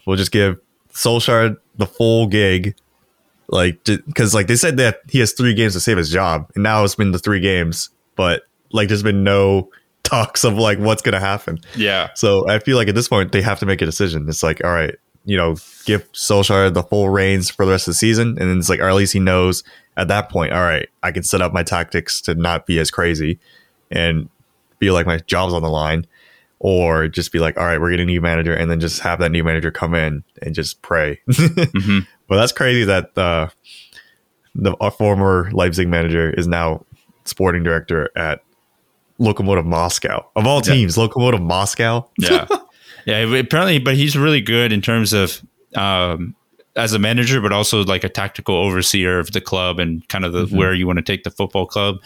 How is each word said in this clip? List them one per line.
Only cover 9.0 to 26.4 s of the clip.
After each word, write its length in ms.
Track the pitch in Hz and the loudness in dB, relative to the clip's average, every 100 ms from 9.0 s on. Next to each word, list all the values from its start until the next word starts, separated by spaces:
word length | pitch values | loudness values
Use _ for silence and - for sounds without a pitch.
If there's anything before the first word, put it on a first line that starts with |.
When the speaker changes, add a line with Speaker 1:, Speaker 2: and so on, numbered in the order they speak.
Speaker 1:
been 200 | 107 98 | 0 2
no 460 | 98 98 98 98 90 - _ _ | 2 4 4 2 0 -14 _ _
talks 400 | - 123 110 - | -4 -2 -2 0
of, 140 | 120 104 | 0 2
like, 220 | 110 98 | 2 2
what's 220 | 107 107 | 0 0
gonna 160 | 120 98 | 0 0
happen. 400 | 98 104 - 82 - 113 | -2 -4 -6 -10 -10 -4
Speaker 2:
Yeah. 340 | 104 95 - - | -2 0 -4 0
Speaker 1:
So 320 | 107 98 92 | 2 2 2
I 100 | 107 | 0
feel 180 | - 123 | 2 2
like 100 | 104 | 2
at 80 | 107 | 0
this 120 | - | 0
point, 220 | 107 92 | 0 2
they 100 | 98 | 0
have 180 | 101 98 | 0 -2
to 60 | 98 | -2
make 140 | 92 | 0
a 40 | 80 | -2
decision. 420 | - 95 80 73 | 0 -2 -2 -4
It's 140 | 78 | -2
like, 220 | 80 80 | -2 -2
all 80 | 87 | 0
right, 240 | 85 78 - _ _ 104 | 0 -2 -6 _ _ -2
you 100 | 95 | 0
know, 180 | 85 80 - - - | 0 -2 -8 -10 -2
give 240 | 104 - | -2 -2
Solskjaer 600 | - - 101 98 98 95 | -10 0 2 4 4 4
the 80 | 87 | 2
full 260 | - 104 98 | 0 0 2
reins 400 | 98 95 98 90 | 2 2 0 -2
for 160 | - 95 | -2 0
the 60 | |
rest 140 | 92 - | 2 0
of 40 | |
the 40 | 85 | 0
season. 320 | 113 113 117 113 | 2 2 0 0
And 100 | 90 | 0
then 80 | 92 | 0
it's 120 | 85 | 0
like, 100 | 90 | 0
or 80 | 95 | 2
at 60 | 98 | 2
least 180 | 101 | 2
he 60 | 98 | 2
knows 440 | 95 92 92 90 - - _ - | 2 4 2 0 -8 -20 _ -6
at 100 | 90 | -2
that 220 | 101 - | -2 -2
point, 220 | 92 80 | -4 -2
all 80 | 90 | 0
right, 260 | 87 80 - - | 0 0 -4 -6
I 80 | 90 | -6
can 100 | 87 | -4
set 180 | - 95 | -2 -2
up 120 | 90 | 0
my 80 | 87 | -2
tactics 580 | 85 87 85 85 - - | -2 -2 -2 -4 -4 -6
to 120 | - 82 | -4 -2
not 300 | 85 80 - | 0 -2 -2
be 140 | 82 | -2
as 100 | 76 | 0
crazy 480 | - 85 78 78 87 _ _ _ _ - | 0 -2 0 -4 -6 _ _ _ _ -8
and 380 | 85 85 80 78 _ _ _ _ - | -2 0 -2 -4 _ _ _ _ -4
feel 140 | 101 | 0
like 120 | 87 85 | 2 0
my 120 | 82 - | -2 -2
job's 260 | 90 92 | -2 0
on 80 | 87 | -2
the 80 | 80 | -2
line, 380 | 78 78 82 - _ _ _ | -2 0 -2 -4 _ _ _